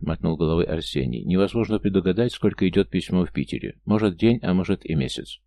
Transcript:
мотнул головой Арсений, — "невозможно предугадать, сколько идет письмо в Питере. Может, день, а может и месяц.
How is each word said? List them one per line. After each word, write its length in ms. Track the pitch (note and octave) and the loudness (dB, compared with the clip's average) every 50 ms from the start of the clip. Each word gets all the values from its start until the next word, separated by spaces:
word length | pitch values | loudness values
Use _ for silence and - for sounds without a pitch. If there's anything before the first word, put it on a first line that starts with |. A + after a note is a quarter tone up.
мотнул 360 | - - E2 - - E2 E2 - | -6 -4 -4 -2 -2 -2 -2 0
головой 280 | E2 D#2 D#2+ E2 - | 0 2 2 2 0
Арсений, — 580 | - - E2 E2 - - C#2+ C2+ B1 A#1 A#1 - | 0 -2 -4 -6 -6 -4 -4 -4 -4 -4 -6 -2
"невозможно 520 | - F2+ F#2 G2 F#2+ - A#2 A2+ G2 G#2+ G#2 | 0 2 2 2 2 0 -2 -2 0 -2 -2
предугадать, 540 | - G#2 F#2+ F#2+ E2+ F#2+ F2+ G2+ A#2+ A#2+ | 0 0 2 2 2 2 2 2 0 0
сколько 360 | - - - G#2 F#2+ - G2 F#2+ | 0 0 0 0 2 2 0 2
идет 220 | E2+ G2 G2 - | 4 2 2 2
письмо 360 | - F#2 E2 - - F2+ F2+ | 0 -4 -2 0 0 0 0
в 60 | - | 0
Питере. 480 | - D2 C#2 - - - - - - _ _ | -2 -4 -4 -4 -4 -6 -6 -8 -10 _ _
Может, 320 | - G#2 A2 A2 G#2 F2+ E2 | 0 2 2 2 2 2 2
день, 220 | G#2+ A2+ A#2+ - | 4 4 4 2
а 120 | - F#2 F2+ | 2 0 0
может 320 | F#2 F#2 - G2 - - | 0 2 0 -2 -2 -2
и 100 | - D#2+ | -2 -2
месяц. 440 | D2 C2 B1+ - - - - - - _ | -2 -2 -2 -6 -8 -10 -12 -16 -20 _